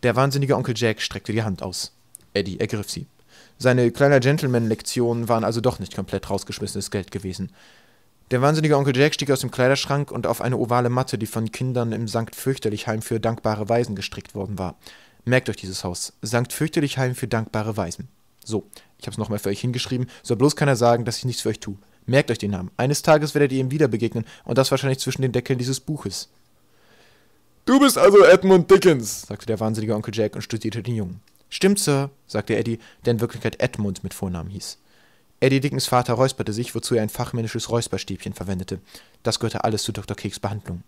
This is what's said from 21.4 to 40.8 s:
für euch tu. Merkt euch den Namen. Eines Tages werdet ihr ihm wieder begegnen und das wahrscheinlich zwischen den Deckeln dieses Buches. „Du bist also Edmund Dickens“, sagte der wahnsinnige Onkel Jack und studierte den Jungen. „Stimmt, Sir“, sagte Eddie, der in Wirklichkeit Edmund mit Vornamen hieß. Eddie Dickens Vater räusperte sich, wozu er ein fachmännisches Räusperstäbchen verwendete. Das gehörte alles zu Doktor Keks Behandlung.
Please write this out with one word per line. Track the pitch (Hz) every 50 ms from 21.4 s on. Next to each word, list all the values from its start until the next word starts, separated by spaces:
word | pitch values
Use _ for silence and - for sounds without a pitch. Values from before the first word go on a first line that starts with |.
für | - 110
euch | 107 -
tu. | - 107 98 - _ _ _ _ _
Merkt | - 120 139 151 -
euch | 117 -
den | - 101
Namen. | 101 90 90 92 _
Eines | - 120 135 147 -
Tages | - - 156 151 147 147 -
werdet | 147 143 135
ihr | 131 131
ihm | 131 131
wieder | 139 151 156
begegnen | 127 110 110 117 113 - 117 110 - - - _
und | - - 131
das | 131 -
wahrscheinlich | 139 127 - 139 131 135
zwischen | - 139 - -
den | 135 131
Deckeln | 117 123 120 - 135 123
dieses | 120 131 135 131
Buches. | _ - 156 147 - 101 90 - - _ _ _ _ _ _ _ _ _ _ _ _ _ _ _ _ _ _ _ _ _ _ _ _ _ _ _ _
„Du | - 247 277
bist | 285 269 - -
also | 151 202 196 202 185
Edmund | 156 180 175 - 190 190 185 170 -
Dickens“, | 196 190 - 190 156 131 113 104 - - - -
sagte | 104 - -
der | - 113 104
wahnsinnige | 110 110 110 110 107 107 110
Onkel | 107 110 -
Jack | 101 110 107 107 -
und | -
studierte | - - - 110 - 110 98 113
den | 98 117 120
Jungen. | 110 101 87 92 - _ _ _ _ _ _
„Stimmt, | - - 196 190 202 196
Sir“, | - - 143 135 139 139 - _ _
sagte | _ - 107 101 - 113
Eddie, | 104 110 113 113 - - - - _ -
der | 120
in | 123 110
Wirklichkeit | 110 117 - - - 113 - -
Edmund | - 131 - - 104 101 95 -
mit | - 95 -
Vornamen | - - 95 90 85 85 90
hieß. | 98 101 - - - _ _ _ _ _ _ _ _ _ _ _ _ _
Eddie | - 135 135 135
Dickens | 131 147 143 131 -
Vater | - - 123 123 - 120
räusperte | 110 131 131 - - 104 110
sich, | 104 110 123 - -
wozu | 120 - - 123
er | 113
ein | 110 104
fachmännisches | - - 120 - - 120 113 110 - 117 - -
Räusperstäbchen | 113 117 113 - - 98 - - 95 90 - 104
verwendete. | 98 - 90 95 98 90 90 - 98 90 _ _ - - - _ _ _
Das | _ 117 113 -
gehörte | - 110 - -
alles | - 110 120 - -
zu | -
Doktor | 113 - 98 - 101
Keks | - - 104 - -
Behandlung. | - 101 101 104 - - 92 87